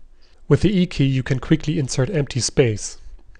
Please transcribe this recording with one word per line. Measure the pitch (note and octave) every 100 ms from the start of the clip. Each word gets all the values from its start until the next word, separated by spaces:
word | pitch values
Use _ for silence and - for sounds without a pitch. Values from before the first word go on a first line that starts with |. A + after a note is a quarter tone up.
| - - - - -
With | C#3+
the | - G3
E | F3
key | - C3+
you | C3
can | - C3
quickly | - A#2+ C#3+ E3
insert | C3 - C3
empty | F3 C#3 B2
space. | - - B2 G2+ - - - - - -